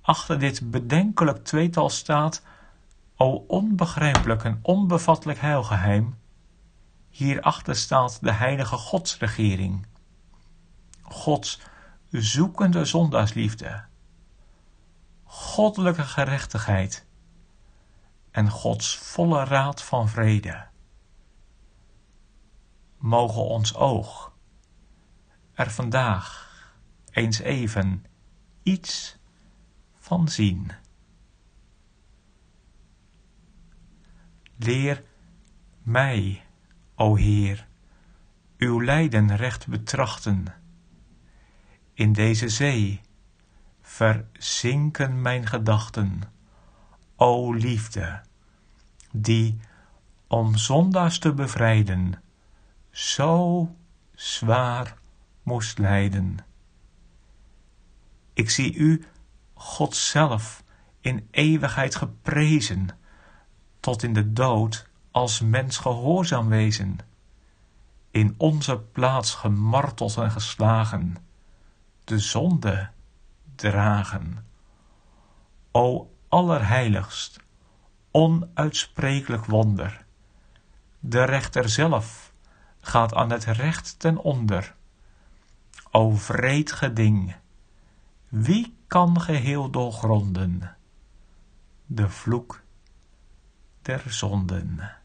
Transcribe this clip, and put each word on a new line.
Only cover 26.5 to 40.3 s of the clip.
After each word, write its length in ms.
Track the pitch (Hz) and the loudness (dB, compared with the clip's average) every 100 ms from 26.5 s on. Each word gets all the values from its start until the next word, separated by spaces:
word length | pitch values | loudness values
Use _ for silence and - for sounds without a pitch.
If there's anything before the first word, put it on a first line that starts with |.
| - - _ _ _ - | -20 -20 _ _ _ -6
eens 280 | - 113 110 | -2 0 -2
even 680 | - 135 113 104 95 92 - _ _ _ _ _ | -2 -2 -2 -2 -2 -4 -10 _ _ _ _ _
iets 540 | - 190 - - - - _ _ _ _ _ _ _ | -2 -2 -4 -12 -12 -18 _ _ _ _ _ _ _
van 340 | _ - 175 160 | _ -4 0 0
zien. 440 | - 104 90 107 - - _ _ _ _ _ _ _ _ _ _ _ _ _ _ _ _ _ _ _ _ _ _ _ _ _ _ _ - - - _ _ - - - - 117 | 2 0 0 -8 -14 -20 _ _ _ _ _ _ _ _ _ _ _ _ _ _ _ _ _ _ _ _ _ _ _ _ _ _ _ -20 -20 -20 _ _ -20 -20 -20 -20 -6
Leer 480 | 113 127 139 139 - _ - _ _ _ - _ | -2 0 -2 -4 -10 _ -20 _ _ _ -20 _
mij, 600 | 113 123 135 117 98 95 - _ _ - _ - | -2 0 2 0 -4 -6 -14 _ _ -20 _ 0
o 200 | 107 104 | 4 4
Heer, 520 | 104 104 98 101 - _ _ _ _ - _ _ _ _ | 4 4 2 -4 -12 _ _ _ _ -20 _ _ _ _
uw 240 | 123 120 | -2 0
lijden 520 | 120 147 160 110 104 101 | 2 2 2 4 4 2
recht 320 | 127 - - | -2 -6 -8
betrachten. 800 | 107 - 135 127 - 113 | -8 -4 -2 -2 -4 -2